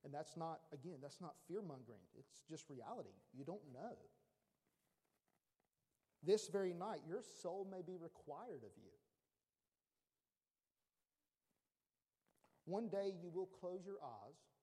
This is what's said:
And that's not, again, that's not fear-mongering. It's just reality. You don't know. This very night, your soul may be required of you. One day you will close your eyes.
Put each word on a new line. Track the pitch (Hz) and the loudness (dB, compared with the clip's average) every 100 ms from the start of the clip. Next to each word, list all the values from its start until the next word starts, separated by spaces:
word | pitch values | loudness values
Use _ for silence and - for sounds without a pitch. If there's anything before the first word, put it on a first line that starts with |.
And | 143 | -2
that's | 143 156 165 | -2 -2 0
not, | 165 156 - | 0 0 -6
again, | 143 156 147 | -6 -6 -6
that's | 139 - | -8 -6
not | 175 - - | -6 -8 -2
fear-mongering. | 185 190 131 117 104 90 - | 0 0 -4 -8 -12 -14 -16
It's | 131 - - | -16 -20 -8
just | 160 - | -8 -6
reality. | 135 120 233 120 95 - | -6 -2 -4 -4 -10 -14
You | 127 139 | -6 -4
don't | 202 151 | -4 -6
know. | 127 220 - - - _ _ _ _ _ _ _ _ _ _ _ _ _ _ _ _ _ _ _ _ | -6 -4 -6 -12 -20 _ _ _ _ _ _ _ _ _ _ _ _ _ _ _ _ _ _ _ _
This | 151 208 - | 10 10 10
very | 196 185 | 4 4
night, | 175 196 214 165 | 4 0 0 0
your | 202 - - | -2 -2 -4
soul | 180 190 196 | -2 0 -2
may | 185 | -2
be | 175 180 | -2 -4
required | 165 - - 147 247 147 107 | -6 -8 -8 -6 -4 -6 -8
of | 95 | -12
you. | 98 - _ _ _ _ _ _ _ _ _ _ _ _ _ _ _ _ _ _ _ _ _ _ _ _ _ _ _ _ _ _ _ _ _ _ - - - | -18 -20 _ _ _ _ _ _ _ _ _ _ _ _ _ _ _ _ _ _ _ _ _ _ _ _ _ _ _ _ _ _ _ _ _ _ -20 -12 0
One | 196 226 | 2 4
day | 196 196 185 | 4 4 2
you | 175 | 0
will | 170 185 | 0 0
close | - 180 185 180 | 0 -2 -2 -2
your | 202 | -6
eyes. | 135 107 104 156 - _ | -6 -6 -10 -14 -20 _